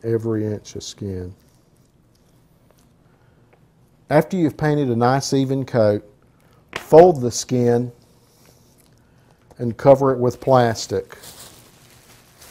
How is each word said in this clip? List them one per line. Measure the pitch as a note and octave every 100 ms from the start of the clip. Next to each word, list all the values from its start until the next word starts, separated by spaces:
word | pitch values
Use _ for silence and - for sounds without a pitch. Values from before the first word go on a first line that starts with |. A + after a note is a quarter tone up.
every | A2+ A2+ A2 A2
inch | G#2+ G#2 -
of | G2
skin. | - - G2+ F#2 F2+ F#2+ _ _ _ _ _ _ _ _ _ _ _ _ _ _ _ _ _ _ _ _ _ _ _ _ _ _ -
After | D3+ - F#3+
you've | D#3 -
painted | D#3 D3 C#3
a | A#2
nice | B2 C3+ -
even | C#3 C3+ C3+
coat, | C3 B2+ G#2 G#2 - _ _ _ _ _ _
fold | - - D#3 F3+ D3+
the | B2
skin | - - B2 A#2+ A#2+ B2 - _ _ _ _ _ _ _ _ _ _ _ _ _ _ _ -
and | B2 A2
cover | C#3 C3+ C3+
it | B2+
with | B2 -
plastic. | - C3 A#2+ A2 - G2 - - - - - - - _ - - _ - _ _ -